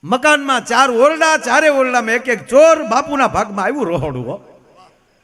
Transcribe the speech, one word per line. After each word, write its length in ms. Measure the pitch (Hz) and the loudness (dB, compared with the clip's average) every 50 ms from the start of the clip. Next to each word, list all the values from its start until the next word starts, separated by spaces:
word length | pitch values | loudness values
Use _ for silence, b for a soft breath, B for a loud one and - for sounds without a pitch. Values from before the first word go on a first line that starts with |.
| - | -4
મકાનમાં 600 | 147 226 254 254 302 302 294 277 277 269 240 185 | -4 -4 0 2 2 0 0 0 -2 -4 -4 -2
ચાર 260 | - 233 240 269 262 | -2 0 2 2 2
ઓરડા, 460 | 247 226 254 294 320 311 330 320 311 311 | 2 2 2 2 2 2 0 0 0 0
ચારે 320 | - 254 233 285 311 311 | 0 0 0 2 2 2
ઓરડામાં 420 | 285 269 262 254 247 247 226 220 | 2 2 0 0 0 -2 -2 0
એક 180 | 226 247 254 262 | -2 -4 -2 -4
એક 180 | 240 202 - - | -6 -6 -4 2
ચોર. 360 | 226 269 311 320 320 311 302 | 4 6 6 6 4 2 0
બાપુના 440 | 214 220 247 277 277 285 277 262 214 | -2 -2 -2 -2 -2 -2 0 0 0
ભાગમાં 380 | 123 170 220 208 202 196 190 | 0 -2 -4 -4 -6 -4 -4
આવ્યું 220 | 202 262 294 240 170 | -4 -2 -4 -4 -4
રહોડું, 400 | 170 160 127 156 135 127 123 117 | -4 -4 -4 -6 -6 -8 -8 -8
હો. 340 | 160 202 - - - _ _ _ _ _ - _ _ _ _ _ _ _ | -10 -12 -14 -20 -20 _ _ _ _ _ -20 _ _ _ _ _ _ _